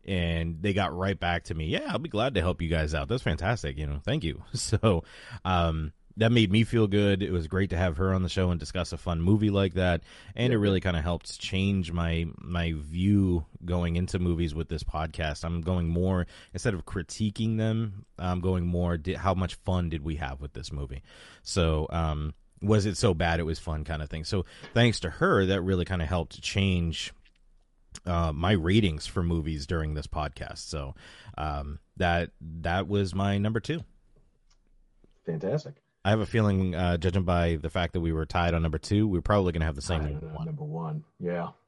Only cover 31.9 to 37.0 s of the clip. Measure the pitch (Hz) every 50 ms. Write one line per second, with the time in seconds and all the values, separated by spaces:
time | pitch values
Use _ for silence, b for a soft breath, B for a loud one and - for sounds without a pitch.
31.9 | _ - 92 85 85 87 85 - - _ - 80 80 82 80 85 85 95 95 80
32.9 | 101 101 98 90 87 95 98 101 101 101 101 107 113 113 - - 156 170 - -
33.9 | _ _ _ _ _ _ _ _ _ _ _ _ _ _ _ _ _ _ _ _
34.9 | _ _ - _ _ _ _ - 82 78 92 95 123 156 - 139 - _ _ _
35.9 | _ _ _ 98 107 110 104 - - 113 107 104 98 95 95 92 87 85 90 87
36.9 | 87 85